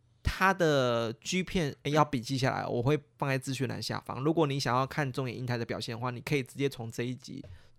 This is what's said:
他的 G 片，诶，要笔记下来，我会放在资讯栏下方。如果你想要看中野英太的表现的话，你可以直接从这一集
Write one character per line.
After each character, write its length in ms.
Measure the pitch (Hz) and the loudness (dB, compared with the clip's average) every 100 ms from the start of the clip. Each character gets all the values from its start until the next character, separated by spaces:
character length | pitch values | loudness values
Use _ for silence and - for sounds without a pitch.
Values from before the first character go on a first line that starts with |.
| _ _ | _ _
他 320 | - - 190 | -4 4 2
的 580 | 185 165 139 123 117 117 | 6 4 6 4 2 0
G 300 | 123 - 185 | -4 -2 -2
片， 340 | 180 190 147 - | 0 -2 -2 -2
诶， 80 | 139 | 0
要 120 | 151 | 4
笔 160 | 147 127 | 4 0
记 180 | 110 135 | -2 0
下 120 | 127 | 0
来， 160 | 95 95 | 0 -2
我 160 | 123 | 0
会 160 | 120 151 - _ | 2 2 -2 _
放 100 | 143 | -2
在 80 | 131 | 0
资 160 | 135 | -2
讯 160 | 127 123 | -4 -2
栏 140 | 104 | -4
下 180 | 110 110 | -4 -6
方。 240 | - 110 | -6 0
如 80 | 143 | 2
果 140 | 165 147 | 4 2
你 120 | 139 | 2
想 160 | 127 | 2
要 120 | 123 131 | 0 0
看 260 | - 135 | -2 -2
中 160 | 123 131 | -2 -4
野 80 | 110 | -4
英 100 | 127 | -4
太 120 | 120 | -2
的 80 | 113 | -2
表 120 | 101 | -4
现 160 | 113 | -6
的 60 | 117 | -4
话， 100 | 123 | -6
你 120 | 120 | -6
可 120 | - | 0
以 80 | 147 | 0
直 140 | 120 - | 0 -2
接 100 | 139 | -2
从 240 | - 113 | -2 -8
这 120 | 117 | -4
一 120 | 120 | -4
集 300 | 123 - - - 92 - | -6 -10 -14 -14 -18 -20